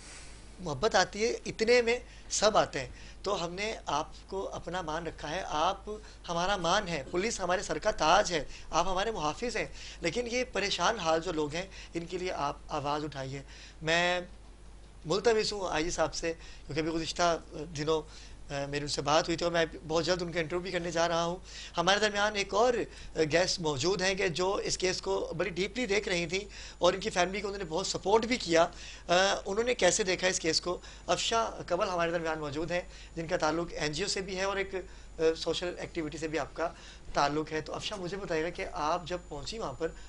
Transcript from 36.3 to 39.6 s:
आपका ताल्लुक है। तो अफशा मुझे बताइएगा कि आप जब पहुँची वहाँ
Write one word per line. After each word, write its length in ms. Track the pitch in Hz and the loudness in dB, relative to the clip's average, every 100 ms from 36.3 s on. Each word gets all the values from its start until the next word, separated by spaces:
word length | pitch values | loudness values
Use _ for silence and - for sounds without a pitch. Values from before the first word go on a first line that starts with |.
| 156 | -2
आपका 280 | 131 - 165 - - - - | -4 -2 -4 -4 -18 -16 -4
ताल्लुक 340 | 175 143 151 151 | 2 4 2 -2
है। 140 | 156 | -4
तो 100 | 151 | -6
अफशा 240 | - - 208 | -6 -6 -6
मुझे 200 | 175 196 | -6 -6
बताइएगा 340 | 190 160 170 | -2 -2 -2
कि 140 | 175 | -4
आप 420 | 190 180 151 175 156 | -6 -2 0 0 -2
जब 220 | 180 - | -8 -6
पहुँची 300 | 147 127 | -10 -8
वहाँ 140 | 226 | -6